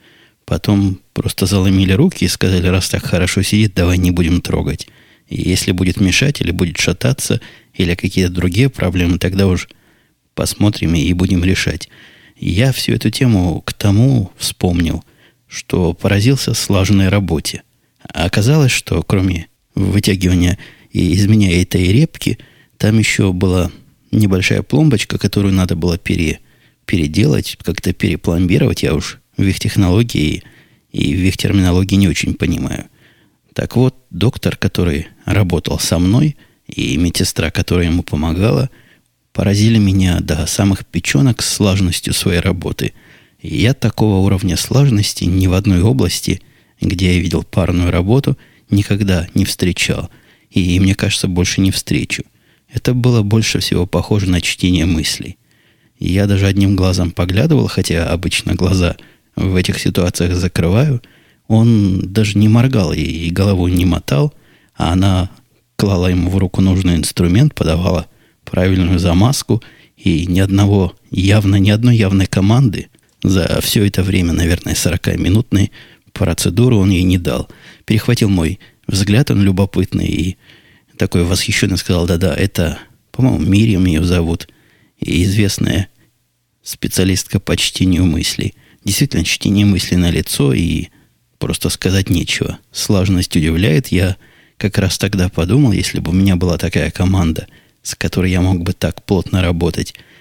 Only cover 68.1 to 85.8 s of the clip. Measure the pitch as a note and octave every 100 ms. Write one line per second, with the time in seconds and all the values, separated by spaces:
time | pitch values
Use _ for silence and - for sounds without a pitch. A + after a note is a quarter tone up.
68.1 | _ _ _ - - F#2 F#2 F2+ F2+ F2+
69.1 | E2+ A2+ C#3 - A2 - - _ _ F#2+
70.1 | D#2+ F2+ F2+ F#2+ G2 G2+ G2+ F2+ - _
71.1 | F#2+ F#2+ G#2+ G2+ G2 G2 G#2 B2 A#2 F#2+
72.1 | G2 F#2 - G2 A#2+ C3 F2 - _ _
73.1 | _ G2 F#2 E2+ - - A#2+ G2+ F#2+ F#2+
74.1 | F#2+ E2+ D#2+ E2 F2 - E2+ - E2 -
75.1 | E2+ E2 G#2 - G2 A#2+ - - - _
76.1 | - F#2 E2+ - F#2+ B2 A2+ F#2+ F2+ F#2
77.1 | F2+ E2+ B1+ - - - - - A2 -
78.1 | A#2+ G#2+ F#2+ D#2+ F#2+ - _ - F#2+ G2
79.1 | G#2 D3 G#2+ G2 F#2 G2 - F#2+ F2 E2+
80.1 | - E2+ - _ - _ _ _ - F#2+
81.1 | F#2 F2 F#2+ - - G2+ F2+ - F2 E2+
82.1 | E2+ F#2 - G2 - E2 E2+ - _ _
83.1 | - C3 - F#2 G2+ A2+ F#2 F#2 D#2 F2
84.1 | F2 D#2+ E2+ - _ _ _ _ _ -
85.1 | E2+ F#2 G#2 G2 - - F#2+